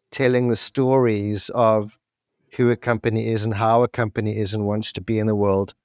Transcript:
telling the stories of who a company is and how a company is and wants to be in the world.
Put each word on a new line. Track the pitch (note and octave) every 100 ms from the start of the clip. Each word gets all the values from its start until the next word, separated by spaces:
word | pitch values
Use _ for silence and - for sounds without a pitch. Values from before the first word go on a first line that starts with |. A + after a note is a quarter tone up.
| _
telling | - C3 B2 B2
the | A2
stories | - - B2+ C3+ B2 G#2 G#2 G#2 - A#2
of | A2+ A2 G#2 _ _ _ _ _ _ -
who | B2
a | A#2+
company | - A2 A#2+ A2 A2+
is | A2+
and | G#2+ G#2
how | A2+ A#2
a | B2
company | - A2 G#2+ G#2+ G#2
is | G2+
and | G#2+ G2+
wants | G#2+ G#2+
to | -
be | F2+ A2
in | G#2+
the | G#2
world. | G2+ G2 G2 -